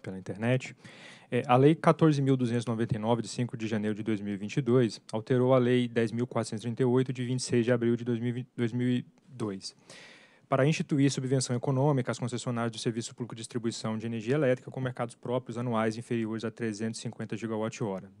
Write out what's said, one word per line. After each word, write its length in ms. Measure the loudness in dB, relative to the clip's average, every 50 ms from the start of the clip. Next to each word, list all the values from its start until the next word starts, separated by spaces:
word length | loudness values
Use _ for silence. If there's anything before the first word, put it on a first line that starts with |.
pela 160 | -12 -12 -10 -10
internet. 580 | -10 -10 -8 -2 0 0 0 0 -2 -6 -14 -16 -20 -20 -20 -20 -20 -20 -20 -20 -8 -4
É, 120 | -2 -2 2
a 100 | 4 6
Lei 180 | 8 8 8 6
quatorze 480 | 6 4 4 4 6 6 4 4 4
mil 140 | 4 4 4
duzentos 280 | 4 2 2 0 0 0
e 40 | 0
noventa 260 | -2 0 0 0 -2
e 40 | 0
nove, 240 | 0 0 0 0
de 60 | 0 -4
cinco 280 | -4 -4 -4 -4 -4
de 100 | -4 -4
janeiro 280 | -2 -2 -2 -2 -2 -2
de 80 | -2
dois 180 | -2 -2 -2 -2
mil 140 | -2 -4 -6
e 20 |
vinte 220 | -6 -6 -4 -4 -2
e 40 |
dois, 380 | 2 4 6 6 4 4 0 -4 _ -8
alterou 440 | -8 -6 -2 0 2 2 4 6 6
a 40 | 6
Lei 300 | 6 4 4 4 2 2
dez 240 | 0 0 0 0
mil 140 | 0 -2 -4
quatrocentos 380 | -2 -2 -4 -4 -4 -6 -6 -6
e 40 | -4
trinta 140 | -2 0
e 40 | 2
oito, 260 | 2 4 2 2 0
de 120 | -2 -4 -4
vinte 160 | -4 -4 -4
e 20 |
seis 220 | -2 0 2 2 4
de 80 | 4
abril 240 | 2 2 2 2 0
de 80 | 0 0
dois 160 | -2 -2 -2
mil, 240 | -2 -2 -4 -4 -8 -8 -6
dois 180 | -4 -2 -2
mil 160 | 0 0 0 0
e 160 | 0 0 -2 -6 _ _ _
dois, 480 | -16 -10 -8 -6 -6 -6 -8 -10 -14 -16 _ _ -20 -20 -20 -20 -20 -20 -20 -20 -20 _ _ _
para 200 | 0 2 4 4
instituir 440 | 4 2 2 0 0 2 4 4 4
subvenção 460 | 2 0 -2 0 0 0 0 0 -2
econômica 560 | -2 0 0 0 2 4 4 2 2 0 -2
às 60 | -4 -4
concessionárias 520 | -4 -6 -6 -6 -6 -4 -4 -2 -4 -4
do 80 | -4 -4
Serviço 360 | -4 -4 -4 -4 -6 -8 -8
Público 200 | -10 -10 -10 -10
de 60 | -12
Distribuição 560 | -10 -8 -6 -4 -4 -4 -4 -4 -4 -4 -4
de 80 | -4 -4
Energia 300 | -6 -6 -4 -2 0 0
Elétrica 360 | 2 4 2 2 0 -2 -8
com 80 | -8 -6
mercados 360 | -6 -6 -4 -4 -6 -6 -8
próprios 420 | _ -6 -4 -4 -4 -4 -6 -6
anuais 400 | -4 -2 -2 0 0 0 0 -2
inferiores 480 | -4 -4 -4 -2 -2 -2 -2 -4 -4 -6
a 60 | -6
trezentos 500 | -6 -4 -4 -4 -4 -4 -4 -6 -6 -6
e 20 | -8
cinquenta 300 | -10 -8 -8 -8 -8 -8 -6
gigawatt-hora, 720 | -6 -4 -4 -2 -2 -4 -4 -4 -4 -4 -4 -6 -8 -12 -18 -14